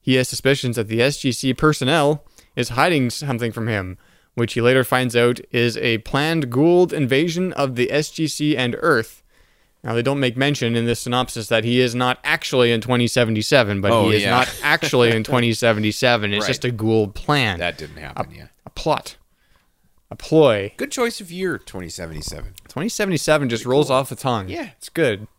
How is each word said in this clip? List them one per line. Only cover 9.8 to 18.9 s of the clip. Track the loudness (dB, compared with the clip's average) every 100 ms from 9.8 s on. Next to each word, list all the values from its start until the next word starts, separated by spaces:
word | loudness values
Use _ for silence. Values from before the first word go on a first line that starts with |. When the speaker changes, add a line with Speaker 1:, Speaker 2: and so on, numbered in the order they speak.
Speaker 1:
Now, | -4
they | -2
don't | 0 0
make | -2 0
mention | 0 0 0 0
in | 0
this | -2
synopsis | -2 -2 -2 -6 -2
that | 0
he | 2 2
is | 2
not | 2 -2 -2
actually | -2 -4 0 2 4
in | 2
twenty | 0 0 2
seventy-seven, | 2 2 0 2 4 4 0
but | 2
Speaker 2:
Oh, | 4 4
Speaker 1:
he | 2
is |
Speaker 2:
yeah. | 2
Speaker 1:
not | 2 0 -2
actually | 0 0 2 4 4
in | 2
Speaker 2:
<laughs> | 0
Speaker 1:
twenty | 0 2
seventy-seven. | 2 2 2 0 0 2 2 0
It's | -2
Speaker 2:
Right. | -2
Speaker 1:
just | -2
a | -4
Goa'uld | -2 0 2 0
plan. | -4 -2 0 0 -2
Speaker 2:
That | -4 -6
didn't | -12 -14
happen, | -14 -10 -10
Speaker 1:
A, |
Speaker 2:
yeah. | -10 -20 _
Speaker 1:
a | -18
plot. | -8 -2